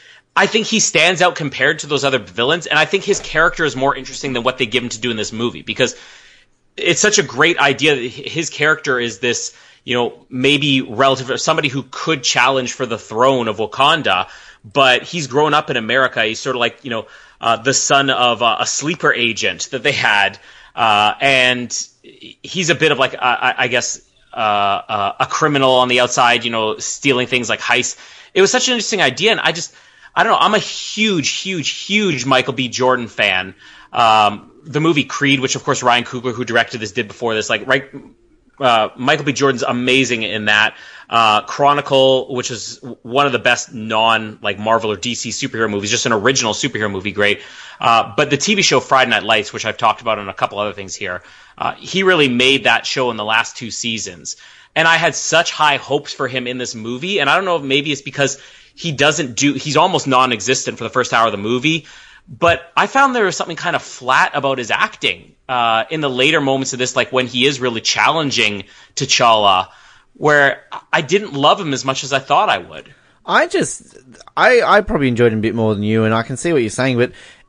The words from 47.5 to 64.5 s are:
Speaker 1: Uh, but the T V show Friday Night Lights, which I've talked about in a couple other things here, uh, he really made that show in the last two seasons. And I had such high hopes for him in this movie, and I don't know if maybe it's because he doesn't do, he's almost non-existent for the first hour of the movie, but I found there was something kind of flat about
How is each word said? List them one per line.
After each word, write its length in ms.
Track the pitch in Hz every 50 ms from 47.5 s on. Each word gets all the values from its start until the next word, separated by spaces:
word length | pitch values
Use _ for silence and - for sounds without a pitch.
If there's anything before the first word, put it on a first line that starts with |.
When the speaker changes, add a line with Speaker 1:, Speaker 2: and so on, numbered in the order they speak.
| - - - - - -
Speaker 1:
Uh, 340 | - 117 117 113 101 110 110
but 140 | - 151 131
the 60 | 143 139
T 160 | - 202 220
V 80 | 196
show 180 | 165 - 156 127
Friday 300 | - - 139 131 127 120
Night 120 | 113 101 90
Lights, 280 | 107 113 107 101 -
which 140 | - 104 -
I've 100 | 110 101
talked 240 | - 120 110 104 -
about 180 | 117 113 107 104
in 100 | 101 95
a 60 | -
couple 240 | - 127 - 104 101
other 140 | 104 104
things 220 | 90 101 98 92 -
here, 280 | - 101 92 90 90 - - - - - - - -
uh, 160 | - 120 -
he 280 | - - - - 190
really 260 | 190 185 185 156 147 131
made 360 | 120 120 127 131 139 131 107
that 220 | 123 117 113 -
show 240 | - - 139 127 120
in 60 | 113 107
the 60 | 104
last 320 | 107 110 113 113 - - -
two 120 | 123 107
seasons. 640 | - - - 117 113 107 95 95 87 82 71 - - - - - - - _ _ -
And 140 | 156 160 165
I 80 | 165
had 180 | 160 165 160 -
such 360 | - - - 156 165 170 -
high 260 | - - 151 147 139
hopes 380 | 127 - - 135 147 139 - -
for 140 | - 135 123
him 180 | 127 127 123
in 100 | 123 127
this 180 | 127 123 117 -
movie, 440 | 113 107 117 123 127 160 185 202 170
and 80 | 143 139
I 60 | 156
don't 100 | 180 196
know 120 | 185 170
if 60 | 160
maybe 300 | 139 135 135 147 143 156
it's 80 | 143 -
because 400 | - 143 - 143 139 131 - - - - - - - _ _
he 160 | - - 170
doesn't 440 | 139 123 143 151 147 165 151 123 110
do, 160 | 127 139 143
he's 240 | 135 - - 151 135
almost 300 | 151 170 190 175 143 -
non-existent 720 | 143 131 127 131 127 120 104 101 123 131 131 - 127 113 -
for 60 | 117
the 40 | 107
first 220 | - 127 117 -
hour 140 | 127 117 113
of 60 | 113
the 40 | 104
movie, 480 | 98 104 110 123 127 131 156 160 160 - - - - - - - - _
but 460 | - 127 - 170 170 165 - - - -
I 120 | 151 190
found 280 | 208 - 269 277 269 247
there 120 | 240 208
was 100 | 180 156
something 200 | - 185 180 165
kind 200 | - - 175 156
of 60 | 127
flat 480 | - - - - 127 123 131 151 180 - -
about 220 | 143 131 135